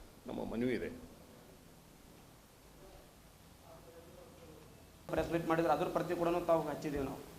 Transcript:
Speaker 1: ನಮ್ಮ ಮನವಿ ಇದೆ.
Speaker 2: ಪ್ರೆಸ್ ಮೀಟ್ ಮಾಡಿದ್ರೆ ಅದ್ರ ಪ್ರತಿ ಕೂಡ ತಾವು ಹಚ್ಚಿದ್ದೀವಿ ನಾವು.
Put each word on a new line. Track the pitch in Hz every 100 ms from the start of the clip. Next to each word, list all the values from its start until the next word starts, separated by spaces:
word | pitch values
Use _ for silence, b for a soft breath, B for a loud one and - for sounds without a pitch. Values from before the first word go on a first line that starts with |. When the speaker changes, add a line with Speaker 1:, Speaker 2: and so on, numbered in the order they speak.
| - - -
Speaker 1:
ನಮ್ಮ | 117 104
ಮನವಿ | 110 127
ಇದೆ. | 107 80 - - - - - - - - - - - - - - - - - - - - - - - - - - - - 165 - 165 165 - - - - - - - - - -
Speaker 2:
ಪ್ರೆಸ್ | 156 160
ಮೀಟ್ | 165 160
ಮಾಡಿದ್ರೆ | 165 165
ಅದ್ರ | 147 180
ಪ್ರತಿ | 170 165 175
ಕೂಡ | 170 175 170
ತಾವು | 165
ಹಚ್ಚಿದ್ದೀವಿ | 151 139 156 143
ನಾವು. | 135 - -